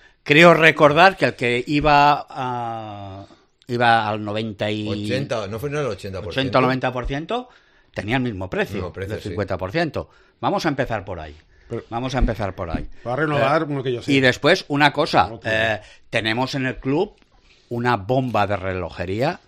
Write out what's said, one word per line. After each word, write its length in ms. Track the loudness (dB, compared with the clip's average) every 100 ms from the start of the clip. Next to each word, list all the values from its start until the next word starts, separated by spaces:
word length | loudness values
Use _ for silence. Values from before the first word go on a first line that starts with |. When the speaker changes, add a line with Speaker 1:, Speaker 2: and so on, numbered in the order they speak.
| _ _
Speaker 1:
Creo 280 | 4 8 8
recordar 640 | 8 6 6 6 8 6 4
que 80 | 0
el 80 | 0
que 280 | -2 -2 0
iba 600 | 0 4 6 6 4 -2
a, 960 | -8 -6 -6 -6 -8 -10 -12 -12 -14 -18 _ _ _ -6
iba 400 | 0 4 4 2
al 140 | -2
noventa 480 | -4 -4 -6 -4 -4
y 160 | -4 -4
Speaker 2:
Ochenta, 600 | -6 -4 -4 -4 -6 -6
no 120 | -8
fue, 120 | -6
no 80 | -4
era 80 | -6
el 60 |
ochenta 260 | -6 -10 -10
por 140 | -6
ciento. 60 | -4 0
Speaker 1:
ochenta 100 | 2
o 40 |
noventa 300 | 2 0 -2
por 140 | -4 -4
ciento 420 | -6 -4 -6 -6 _ _ _ _
tenía 220 | -10 -4 -2
el 60 |
mismo 280 | -2 -6 -6
precio, 240 | -4 -4
Speaker 2:
Mismo 180 | -6 -8
precio, 220 | -10 -10
Speaker 1:
del 80 | -8
Speaker 2:
sí. 60 | -6
Speaker 1:
cincuenta 260 | -6 -4 -4
por 160 | -4
ciento. 380 | -4 -4 -6 -10 _ _ _
Vamos 260 | -4 -2 -2
a 20 |
empezar 360 | -2 -2 -4
por 140 | -6 -12
ahí. 140 | -12 -18 _ _ -12
Speaker 3:
Pero 140 | -12 -8
Speaker 1:
Vamos 260 | -8 -4
a 40 | 0
empezar 360 | 0 0 -6
por 140 | -6 -6
ahí. 160 | -6 -8 -12 -6
Speaker 3:
va 60 |
a 20 | -2
renovar 460 | -2 0 2 0
Speaker 1:
Eh, 40 | 0
Speaker 3:
uno 140 | -4
que 100 | -4
yo 100 | -4
sé. 100 | 2
Speaker 1:
y 80 | 4
después, 440 | 4 4 2 2 0
una 240 | 2 4
cosa, 400 | 2 2 4 2
Speaker 3:
Otro. 180 | 0 -2
Speaker 1:
eh, 300 | 0 0 -2 -8 -20 -6
tenemos 440 | -2 -2 -2 -2
en 120 | -4 -4
el 100 | -4
club 380 | -2 0 -2 -6 _ _ _ _ _
una 260 | -2 0 0
bomba 500 | 0 0 0 0 0
de 100 | -2
relojería 840 | -4 -4 -6 -8 -6 -4 -4 -6